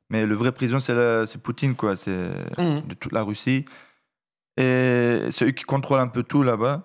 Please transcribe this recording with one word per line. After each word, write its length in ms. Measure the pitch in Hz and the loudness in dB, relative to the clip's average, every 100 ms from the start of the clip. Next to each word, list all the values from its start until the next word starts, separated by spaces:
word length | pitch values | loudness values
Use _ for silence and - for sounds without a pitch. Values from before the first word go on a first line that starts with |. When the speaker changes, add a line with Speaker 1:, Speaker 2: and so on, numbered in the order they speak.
| - | -6
Speaker 1:
Mais 160 | 110 107 | -2 0
le 100 | 107 | 2
vrai 160 | 123 | 0
président, 300 | 120 123 135 | 0 0 0
c'est 120 | 127 | 0
le, 300 | 120 120 113 110 | 2 4 4 0
c'est 160 | - | -6
Poutine, 320 | - 120 139 | -10 -2 0
quoi. 220 | 120 107 95 | 0 0 -2
C'est 340 | 101 92 90 - 50 - | -4 -4 -4 -6 -8 -2
Speaker 2:
Mhm. 240 | 175 147 156 | 0 -2 -4
Speaker 1:
de 80 | - | -12
toute 180 | - | -4
la 80 | 110 | -2
Russie. 400 | 104 104 127 131 - - - _ _ _ _ _ _ - | -2 -4 0 0 -2 -14 -20 _ _ _ _ _ _ -2
Et 640 | 127 127 127 123 120 117 55 | 2 2 2 4 2 2 -2
c'est 140 | - 123 | 0 0
eux 60 | |
qui 120 | 127 | 0
contrôlent 360 | - 139 - 135 | -2 -2 2 0
un 60 | 123 | 0
peu 160 | 123 | -2
tout 200 | 120 147 | 0 2
là-bas. 380 | 131 110 123 147 | 2 2 0 -2